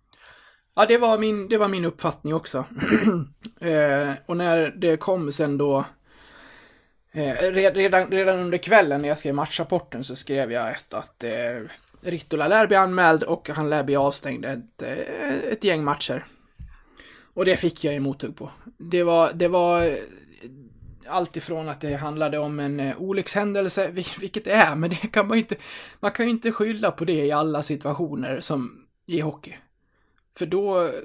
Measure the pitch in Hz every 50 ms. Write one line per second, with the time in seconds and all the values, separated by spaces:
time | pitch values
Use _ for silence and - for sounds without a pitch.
0 | _ _ _ _ - - - _ _ _ _ _ _ _ - - 208 220 233 240
1 | 240 226 220 208 220 220 214 208 196 196 226 214 208 196 196 185 175 165 165 -
2 | - 170 156 - - 147 156 165 - - - 131 131 - - - 143 - 208 220
3 | - 220 190 170 139 - - _ - - - - 170 170 160 151 147 147 139 139
4 | 147 143 139 - - - 175 175 175 175 165 165 160 147 139 185 175 170 160 156
5 | - - 190 185 165 143 139 - 160 147 143 139 143 143 139 135 131 - - _
6 | _ _ _ - - - - - - - - - - - _ _ _ _ _ _
7 | _ _ - 160 147 160 - - 165 185 185 190 190 196 - 196 190 196 180 185
8 | 185 160 190 190 190 190 190 180 180 175 170 175 - 175 214 220 190 147 143 139
9 | 147 143 151 147 - 147 139 143 151 - - - 165 - 190 170 - - - 123
10 | 139 135 123 - - - 143 139 135 113 117 120 117 113 107 - - - - 107
11 | - - _ - - 117 110 117 120 117 120 120 110 - - - _ _ _ -
12 | - 180 170 160 - - 170 151 147 156 190 220 220 185 208 190 190 185 185 185
13 | 180 165 160 156 156 - 165 - - - 151 151 151 147 151 151 139 135 139 143
14 | 139 139 139 - - 143 127 123 110 120 135 120 120 - _ - - 120 131 -
15 | - - 143 151 - 285 - - - 269 220 214 - 202 175 156 151 143 147 -
16 | - - 131 135 - - - _ _ _ _ - - - - - - _ _ -
17 | - - - - - _ - - 185 185 185 - - 170 160 - - 151 143 143
18 | 139 139 127 - - 110 - - - 139 - - - - - - - 170 175 175
19 | 175 170 170 165 165 151 - 170 175 170 180 180 175 175 175 170 170 165 143 -
20 | - - - - - - - - - - 131 143 131 113 - - - - - -
21 | - 120 151 185 180 165 - 170 - - 165 160 160 156 143 139 - 147 143 139
22 | 151 151 147 156 156 147 143 151 147 147 151 147 143 143 143 143 139 135 - -
23 | 180 190 190 196 180 - - 202 208 208 202 202 196 185 - 196 190 156 175 185
24 | 175 - - - 196 190 - 214 220 190 196 220 208 160 147 151 160 170 180 165
25 | - 220 - 220 196 202 220 233 226 - 202 - - - - - - - - -
26 | - 202 202 - 233 240 233 226 - 226 220 - 214 220 226 214 220 190 160 -
27 | 165 170 180 156 143 143 147 147 156 160 151 143 151 - 156 143 - 143 147 135
28 | 175 151 147 - 131 123 131 123 - - 156 139 127 117 - - _ _ _ _
29 | _ - 175 160 151 156 - - - - - - _ _ _ _ _ _ _ _
30 | _ _ _ _ _ _ _ - 180 160 175 190 202 202 190 180 175 156 131 -
31 | -